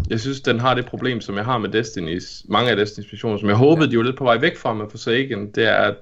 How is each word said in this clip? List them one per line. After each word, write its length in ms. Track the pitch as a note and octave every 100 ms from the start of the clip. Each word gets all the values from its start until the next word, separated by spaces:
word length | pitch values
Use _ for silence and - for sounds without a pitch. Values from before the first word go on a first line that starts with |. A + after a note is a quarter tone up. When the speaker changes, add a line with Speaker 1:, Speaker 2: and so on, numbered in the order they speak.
| -
Speaker 1:
jeg 100 | A2+
synes, 220 | B2 C3+
den 180 | C3+ A#2
har 140 | B2+
det 120 | B2+ B2+
problem, 360 | G#2+ B2 A#2+
som 140 | G2 G2+
jeg 100 | A2
har 120 | B2+
med 120 | G2
Destinys, 760 | G#2+ - - E2 F2 - - -
mange 200 | G#2 B2
af 40 | G#2+
Destinys 360 | G#2 - G#2
missioner, 260 | G#2 A#2 G#2
som 120 | G#2
jeg 60 | A2
håbede, 280 | C#3 D#3+ D3
Speaker 2:
Ja. 60 |
Speaker 1:
de 60 | A#2
var 60 |
lidt 140 | A#2+ B2+
på 60 |
vej 140 | B2+ A#2
væk 200 | D#3 -
fra 160 | C3
med 120 | A2 G#2+
Forsaken. 600 | A#2 - A#2 C3+ G#2+ G2+
Det 160 | - A2
er, 80 | G2+
at, 200 | G2+ G2+